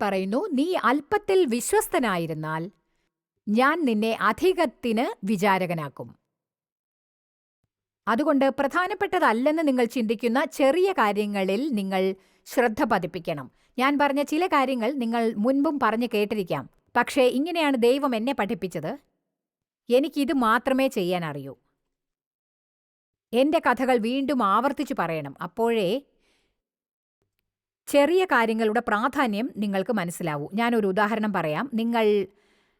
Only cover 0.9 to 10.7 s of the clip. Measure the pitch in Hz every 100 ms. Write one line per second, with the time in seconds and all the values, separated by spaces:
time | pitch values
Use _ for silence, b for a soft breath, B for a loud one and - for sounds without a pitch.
0.9 | 285 - 415 415 381 320 233 - 415 440
1.9 | 339 240 180 165 156 156 160 170 - _
2.9 | _ _ _ _ _ - 214 262 330 277
3.9 | 214 220 220 196 226 349 359 311 - 240
4.9 | 220 294 466 190 214 202 190 180 165 147
5.9 | - 120 - _ _ _ _ _ _ _
6.9 | _ _ _ _ _ _ _ _ _ _
7.9 | _ - 233 302 285 269 269 277 320 370
8.9 | 403 392 370 285 226 269 311 302 254 233
9.9 | 262 220 220 240 247 311 - 269